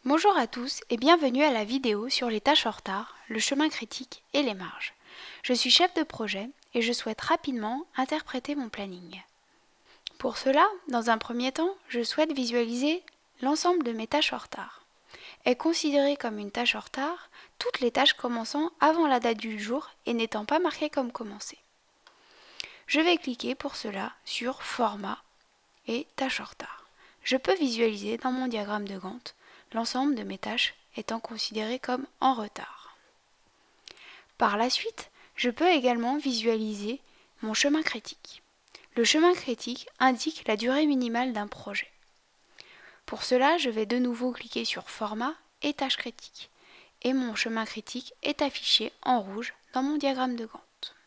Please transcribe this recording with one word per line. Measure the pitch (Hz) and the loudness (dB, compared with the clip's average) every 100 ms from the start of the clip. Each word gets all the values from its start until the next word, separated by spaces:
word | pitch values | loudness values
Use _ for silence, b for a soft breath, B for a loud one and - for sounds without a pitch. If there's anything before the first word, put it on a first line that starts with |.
| 254 | 2
Bonjour | 311 415 359 | 4 6 4
à | 226 | 2
tous | 247 254 - - | -4 -8 -8 -4
et | 233 | 2
bienvenue | 262 339 277 247 | 6 6 6 4
à | 302 | 4
la | 233 | 2
vidéo | 208 269 262 208 240 | 0 0 0 0 0
sur | - 247 | -2 0
les | 214 | 0
tâches | - 302 226 | 4 4 2
en | |
retard, | - - 196 233 - - | -4 -6 -6 -6 -14 -8
le | 220 | -2
chemin | - 269 302 | 0 2 2
critique | - 220 - 262 - _ | 0 -8 -10 -12 -18 _
et | 285 | 0
les | 269 | 0
marges. | 190 175 - - - B B B B | -2 -10 -8 -10 -12 B B B B
Je | - | -2
suis | 247 247 | 0 6
chef | - 359 | 6 6
de | 339 | 4
projet | 302 - 214 196 226 - _ | -2 -2 -4 -4 -8 -14 _
et | 240 | 0
je | 233 | 2
souhaite | 240 220 220 | 0 -4 -6
rapidement | - 330 - 247 214 262 349 - | 0 0 0 -4 -2 -4 -6 -2
interpréter | 262 311 - 254 262 294 | 0 -2 -4 -6 -4 -4
mon | 226 | -4
planning. | - 196 180 170 185 - _ _ b b b b b - - | -8 -10 -10 -14 -18 -20 _ _ b b b b b -16 -6
Pour | - - | -4 0
cela, | 269 277 392 381 - | 4 6 6 4 -2
dans | 247 226 | 0 2
un | 220 | 0
premier | - 240 254 | 0 -2 -2
temps, | 269 339 392 - | 0 0 -2 -6
je | 240 | -4
souhaite | 233 - 311 | -2 2 2
visualiser | 277 240 240 233 240 285 349 - _ _ _ | 2 0 2 0 2 2 0 -4 _ _ _
l'ensemble | 254 302 349 359 | 0 2 4 2
de | 240 | 0
mes | 226 220 | -4 0
tâches | 294 311 | 0 0
en | - | -4
retard. | - - - - _ _ B B B B 247 | -10 -12 -12 -16 _ _ B B B B 0
Est | 247 | 2
considérée | 320 330 302 285 277 285 | 2 2 2 4 4 2
comme | 240 214 | -4 -6
une | 202 | -6
tâche | 233 240 214 | -2 0 -2
en | |
retard | - - 285 349 - B B _ | -6 -4 -4 -6 -12 B B _
toutes | - - | -6 0
les | 240 | 0
tâches | - 285 | 4 4
commençant | - 247 233 226 294 330 _ | 2 -2 -4 -2 -2 -2 _
avant | 302 320 311 | 4 6 4
la | 247 | 4
date | 233 220 | 2 0
du | 226 214 | -4 -6
jour | 208 269 - - - | -2 -4 -4 -8 -4
et | |
n'étant | 240 226 214 214 | -2 -2 -4 0
pas | 302 | 2
marquées | 349 - 302 | 2 0 -2
comme | - 247 | -2 -4
commencées. | - 226 202 - - _ _ _ _ - B B B B B B B - | -6 -10 -10 -14 -16 _ _ _ _ -20 B B B B B B B 0
Je | 285 | 4
vais | 330 339 | 4 4
cliquer | - 240 240 269 | 0 -4 -4 -4
pour | 277 - | -6 -6
cela | 220 196 214 - - | -8 -6 -6 -8 -8
sur | - 233 262 | -6 -4 -6
Format | - - 226 202 196 - _ _ _ _ _ _ - | -8 0 0 0 -8 -8 _ _ _ _ _ _ -6
et | 233 - - | -6 -6 -4
Tâches | 269 - | -2 -4
en | - | -8
retard. | - - - - b b b | -14 -14 -14 -20 b b b
Je | - 262 | 0 0
peux | - 381 | 2 2
visualiser | 277 226 233 208 202 226 | 2 2 0 0 -6 -4
dans | 262 | -2
mon | 254 254 | -2 -2
diagramme | 226 202 208 202 | -4 -4 -4 -4
de | 196 | -8
Gantt | 185 247 - - B B B | -10 -12 -14 -18 B B B
l'ensemble | 226 226 254 277 247 | -4 -2 0 0 0
de | |
mes | 196 190 | -4 -8
tâches | 214 233 - - _ - | -4 -2 -2 -4 _ -10
étant | - 226 | -6 -6
considérées | - 220 - 220 214 254 | -6 -6 -4 -4 -4 -4
comme | - 247 269 _ | -2 -4 -6 _
en | 262 | 2
retard. | 240 208 - - - - - _ _ _ _ _ _ B B B B B B B - | 2 -4 -10 -12 -14 -20 -20 _ _ _ _ _ _ B B B B B B B 0
Par | 226 202 | 2 2
la | 247 | 0
suite, | - 453 - - b b - | 0 -4 -8 -18 b b -2
je | 247 | -2
peux | 226 349 | 4 4
également | 320 247 240 233 294 | 4 4 2 0 0
visualiser | 277 233 226 220 220 202 208 262 b b b _ | 0 0 0 0 -2 -4 -6 -6 b b b _
mon | 220 | -4
chemin | 220 285 302 | 2 4 4
critique. | 311 220 - - - - _ _ _ B B - | 0 -6 -12 -18 -20 -20 _ _ _ B B 0
Le | |
chemin | 226 311 349 | 2 6 6
critique | 359 - 233 - 254 - _ | 4 -2 -6 -6 -10 -12 _
indique | 262 240 311 - - | 2 2 -4 -4 -2
la | 214 | 0
durée | 233 277 302 | 2 2 2
minimale | 269 240 233 262 | 2 0 0 -2
d'un | 214 208 | -4 -8
projet. | - - 196 - _ _ _ _ _ _ B B B B B - | -10 -8 -8 -8 _ _ _ _ _ _ B B B B B -12
Pour | 226 | -8
cela, | - 254 277 339 | 2 6 6 4
je | 277 | 2
vais | 220 208 | -2 0
de | 247 | 2
nouveau | 247 233 254 | 2 0 -2
cliquer | 240 - 240 226 | -4 -8 -6 -4
sur | 185 - | -6 -8
Format | - 214 214 254 330 _ _ | -8 -6 -2 -4 -6 _ _
et | 294 | -4
Tâches | 285 269 - | -2 -2 -2
critiques. | 240 - - - - b b b b b | -4 -10 -20 -18 -20 b b b b b
Et | 247 | 0
mon | 262 240 214 | 0 0 -2
chemin | 233 226 220 | -2 -2 -4
critique | - - 240 - - | -8 -10 -12 -12 -6
est | - 294 | -6 0
affiché | 285 - - - 220 - | -2 -2 0 2 0 -4
en | - 247 | 0 2
rouge | 196 202 240 - _ | 0 -8 -8 -12 _
dans | 254 | -2
mon | 277 302 | 0 0
diagramme | 277 262 254 240 | 0 0 -2 -2
de | 220 | -8
Gantt. | - _ _ - - | -14 _ _ -16 -16